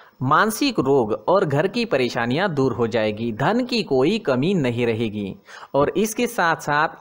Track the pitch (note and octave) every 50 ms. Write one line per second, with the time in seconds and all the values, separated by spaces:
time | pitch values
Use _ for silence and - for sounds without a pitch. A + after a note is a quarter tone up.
0 | - - _ - C3 C3 D3+ E3+ G3 A3 A3 - D4 C#4 A3 - C3+ C3+ C#3 C3+
1 | A#2 G#2 A2 - - - E3+ G3 G3+ D#3 C#3 C#3+ E3 G3 - A#3+ A#3 - D#3+ C3
2 | B2+ A#2 - B2+ A#2 A#2 B2+ D#3 G3 G#3 D#3 C3+ C3 C3 A2 A2 A#2+ A2+ A2 A#2
3 | G#2+ A2 G#2 G#2+ A#2 A#2+ A2 A2 C3+ E3+ G#3+ B3 B3+ B3 B3 A3+ F#3+ - C3+ C3
4 | C#3 E3 A3 A3 - C#3+ C3 B2 C#3 F3+ G3+ F3 C3+ B2 A#2 A#2+ A#2+ A#2 A2+ G#2+
5 | A#2+ G#2+ G#2 G#2+ G2+ F#2+ - - _ - - - - - - C#3 C#3+ - - F#3
6 | G#3+ A3 - - A#3+ A#3 - - F3+ E3 D#3+ D#3 - - D3 D3 D#3 E3 - -